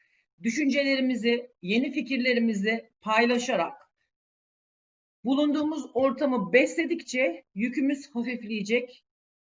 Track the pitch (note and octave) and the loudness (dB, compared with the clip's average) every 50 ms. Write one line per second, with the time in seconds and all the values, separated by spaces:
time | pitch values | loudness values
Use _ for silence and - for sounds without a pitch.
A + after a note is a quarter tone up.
0 | _ _ _ _ _ _ _ _ E3+ A#3 A3+ D4+ D#4 C4+ A#3+ C#4+ C#4 C4+ C4+ C4+ | _ _ _ _ _ _ _ _ -4 -2 -2 0 0 0 2 2 2 2 2 2
1 | C4 C4 B3+ G#3+ G#3 A#3 A#3+ A#3+ A#3+ - _ _ - F3+ G#3 A#3+ C#4 D4+ - D4+ | 0 0 0 0 0 0 0 0 -2 -8 _ _ -4 0 0 0 0 0 -2 -4
2 | B3 - C4+ A#3+ B3 B3+ A#3+ A#3 A#3 A#3 G#3+ G3 F#3+ A3 A3+ A3+ - - _ _ | -4 -2 -2 0 0 2 2 2 2 2 0 0 0 0 0 -2 -4 -10 _ _
3 | - A3 A3 A3 A#3+ A#3+ B3 A#3+ A#3+ C4 A#3 F3+ E3 - - - - _ _ _ | -4 0 2 4 4 4 2 0 0 0 0 0 -2 -2 -6 -10 -20 _ _ _
4 | _ _ _ _ _ _ _ _ _ _ _ _ _ _ _ _ _ _ _ _ | _ _ _ _ _ _ _ _ _ _ _ _ _ _ _ _ _ _ _ _
5 | _ _ _ _ - A#3 C4+ C#4 D4+ D4 C#4 D#4 D4+ D4+ D#4+ D4 B3 - - A#3+ | _ _ _ _ -2 0 2 2 2 2 2 0 0 -2 -2 -4 -8 -6 -2 0
6 | C4+ C4+ - - D4+ C4+ B3+ A#3 F#3+ F3 F#3+ B3 D4+ - - - D#4+ C4 E4+ - | 2 2 2 0 0 0 0 0 0 2 4 4 4 4 2 -2 -2 -2 -2 -4
7 | - - - B3+ C4 E4 E4 - - _ _ F#3+ A3+ B3 B3 D4+ C4 C#4 D4 C#4 | -6 -6 -2 0 0 0 -2 -4 -12 _ _ -4 -4 -2 -2 0 0 0 0 -2
8 | - - - A#3+ A#3+ B3 B3 - G#3+ G#3 A3 G#3+ G3 G3 A3+ B3 B3 - - - | -6 -8 -8 -6 -6 -4 -6 -8 -8 -6 -6 -6 -2 0 0 0 0 -4 -10 -20
9 | _ _ _ _ _ _ _ _ | _ _ _ _ _ _ _ _